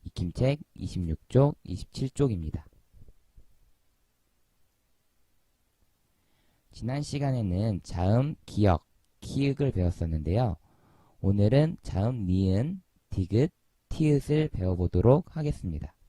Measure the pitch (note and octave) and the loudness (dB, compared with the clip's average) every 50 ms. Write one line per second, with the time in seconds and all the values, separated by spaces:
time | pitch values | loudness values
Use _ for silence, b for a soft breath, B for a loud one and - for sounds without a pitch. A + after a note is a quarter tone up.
0 | _ E2 _ - F2+ F2 - - A#2+ C3 C#3+ D3 - _ _ - - - - F#2 | _ -14 _ -6 -8 -6 -2 0 0 0 0 -2 -8 _ _ -12 -12 -8 -6 -6
1 | F2 D#2+ D#2+ - _ _ - B2 C#3 D3 D3+ _ _ - F2+ F#2+ - - - - | -4 -4 -6 -8 _ _ 4 4 4 4 2 _ _ -12 -10 -10 -12 -14 -8 -8
2 | B2 C3 _ - C#3+ C3 A2 E2+ D#2+ D#2 - - - - _ _ _ _ _ - | -8 -6 _ 0 0 0 0 -4 -6 -6 -8 -10 -12 -14 _ _ _ _ _ -20
3 | - - - _ _ _ _ - - _ _ _ _ _ _ _ _ _ _ _ | -20 -20 -20 _ _ _ _ -20 -20 _ _ _ _ _ _ _ _ _ _ _
4 | _ _ _ _ _ _ _ _ _ _ _ _ _ _ _ _ _ _ _ _ | _ _ _ _ _ _ _ _ _ _ _ _ _ _ _ _ _ _ _ _
5 | _ _ _ _ _ _ _ _ _ _ _ _ _ _ _ _ _ _ _ _ | _ _ _ _ _ _ _ _ _ _ _ _ _ _ _ _ _ _ _ _
6 | _ _ _ _ _ _ _ _ _ _ _ _ _ _ - - A2 A#2 C3 C#3+ | _ _ _ _ _ _ _ _ _ _ _ _ _ _ -16 -10 -8 -6 -6 -6
7 | D3 D3 - C#3+ C#3+ C#3 C3 B2 G#2+ F#2 F2+ F#2 G#2+ A#2 G2+ E2 - - - F2 | -6 -6 -4 -4 -2 -2 -2 -2 -2 -2 0 0 0 -2 -2 -4 -6 -8 -6 -2
8 | F2+ F#2+ G#2+ B2 C3+ D3+ - - _ - - - G#2+ G2 E2+ D#2 _ _ _ _ | 2 4 4 4 2 0 -4 -10 _ -8 0 4 4 4 4 4 _ _ _ _
9 | _ _ _ _ - - - C3 C#3 C#3 C3+ C#3 D3 C3 - F#2+ F2+ F2 F2 - | _ _ _ _ -14 -6 -2 0 0 0 0 0 -2 0 0 0 0 0 0 -2
10 | E2+ E2 D#2+ D#2 D2+ D#2 F2+ A#2 B2+ G#2+ E2 - b b b b b b b b | -4 -2 -2 -4 -2 0 0 0 0 0 -2 -6 b b b b b b b b
11 | b b b b - F#2+ G2+ G2+ G2+ G#2+ C3 C#3+ D3+ D#3+ - - - - - F#2 | b b b b 0 2 4 4 4 4 6 4 4 2 -2 -8 -10 -6 -2 -2
12 | G2 A#2+ C3 A#2+ G2 F2 F#2 F#2+ F#2+ F#2+ F#2 G2+ B2 D#3+ G3 F#3 _ _ _ _ | 0 0 -2 -2 0 0 2 2 2 2 2 0 0 -2 -6 -10 _ _ _ _
13 | _ _ - - F#2 - G2 A2+ C#3+ F3 _ _ _ _ _ _ _ _ - - | _ _ -4 -4 -4 0 2 2 2 0 _ _ _ _ _ _ _ _ -4 0
14 | D#3+ D3+ D3 C#3 - - D3+ D#3 D#3 D3+ - - F#2 F#2 F#2 F2 F2+ F2 - F2+ | 2 2 2 2 0 0 0 0 0 -2 -4 -4 -2 -2 0 0 -2 0 2 4
15 | F2+ A#2 C3+ D#3+ - - - D#3+ D3+ D3 - - - F#2 D#2 C#2+ - - _ _ | 6 6 6 6 2 -4 -8 -6 -4 -4 -6 -6 -8 -8 -8 -8 -10 -12 _ _
16 | _ | _